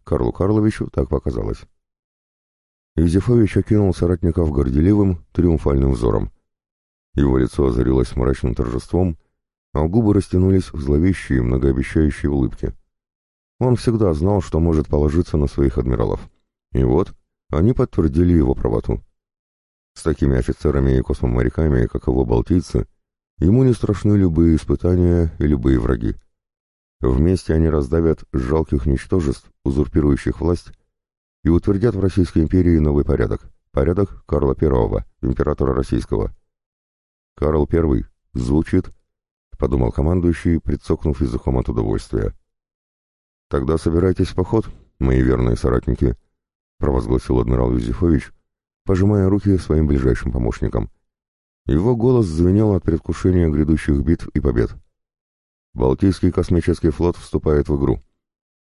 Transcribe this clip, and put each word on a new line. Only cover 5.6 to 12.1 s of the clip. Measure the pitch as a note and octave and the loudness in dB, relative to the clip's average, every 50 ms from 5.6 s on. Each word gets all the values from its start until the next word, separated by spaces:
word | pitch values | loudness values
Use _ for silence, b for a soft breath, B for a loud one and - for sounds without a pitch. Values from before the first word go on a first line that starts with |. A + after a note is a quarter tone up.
| - D2 C#2 C#2 C2+ C2+ C2+ | 0 0 0 2 2 2 0
взором. | A#1 A1+ A#1 G#1 G#1 G1+ G1+ - _ _ _ _ _ _ _ _ _ _ _ _ _ _ _ _ | 0 0 0 0 0 -4 -6 -10 _ _ _ _ _ _ _ _ _ _ _ _ _ _ _ _
Его | - D2 C#2 C2 C2 | 0 2 2 2 2
лицо | B1+ A#1+ - - C#2+ C2 | 0 0 0 0 0 0
озарилось | A#1+ A1+ B1+ B1 C2 C2 B1 - - B1+ | 0 0 0 2 2 0 0 -2 -2 -2
мрачным | B1 B1+ C2+ - - C2 A1+ | -2 -2 -2 -2 -4 -4 -4
торжеством, | - B1 A#1+ A#1+ B1 - - - E2+ F#2 F2+ D#2+ - _ _ _ _ _ _ _ _ _ _ - | -4 -4 -6 -6 -8 -8 -4 -2 0 0 0 -2 -6 _ _ _ _ _ _ _ _ _ _ -4
а | - D#2 D#2+ | -2 -2 0
губы | F2 A2+ A#2 G2+ G2+ | 0 2 2 2 2
растянулись | G2+ F#2+ - - F#2 F#2 F#2+ F#2+ F#2+ F2 - - | 2 0 0 0 2 2 4 2 2 0 -2 -8
в | D#2 | -8
зловещие, | C#2+ C2+ C#2+ D2 E2 F#2+ F#2+ - - - C2+ B1+ | -2 0 0 2 2 2 0 -2 -2 -2 -2 0
многообещающие | B1 A#1+ B1+ C2 B1 C2+ C2 C2 C2 - - E2 D#2 D2+ | 0 0 0 0 0 0 0 0 -4 -2 0 0 0 0